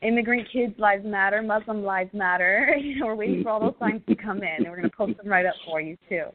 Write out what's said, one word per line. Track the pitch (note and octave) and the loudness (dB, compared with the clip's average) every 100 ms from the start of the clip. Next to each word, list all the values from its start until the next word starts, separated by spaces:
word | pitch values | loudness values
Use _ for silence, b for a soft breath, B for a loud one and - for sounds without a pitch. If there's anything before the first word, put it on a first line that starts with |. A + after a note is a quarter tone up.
Immigrant | A3 A#3 A3 B3 G#3+ | 2 0 2 -2 -2
Kids | B3+ A#3+ G#3+ | -2 -2 2
Lives | G#3+ G3 G#3 | 2 2 0
Matter, | G#3 G3 G#3 | 0 2 2
Muslim | A3 G#3 G#3+ G#3+ | 0 -2 -2 -4
Lives | G3 F#3+ F#3 | -2 -2 -2
Matter. | G#3 F#3 F3+ F3+ G3+ C4+ D4 | -2 0 2 4 4 4 2
<laughs> | |
You | C#4+ C4+ | 0 -4
know, | A#3 | -2
we're | A3 | -2
waiting | G#3 F#3 | 0 0
for | F3+ | 0
all | G#3+ | 0
those | G#3+ - | 0 0
signs | A3+ G#3+ - | -2 -2 0
to | G#3+ | -2
come | G#3 G3 | 0 -4
in, | F#3+ D#3+ E3+ | -4 -2 -4
and | |
we're | F3 | -2
gonna | F3+ | -4
post | - G3+ A3 | -2 -2 -2
them | G3+ | 2
right | G3 F3+ | 2 2
up | E3+ - | -2 -4
for | D#3+ | -6
you, | D#3 E3+ _ | -6 -10 _
too. | F3+ D#3 | -6 -6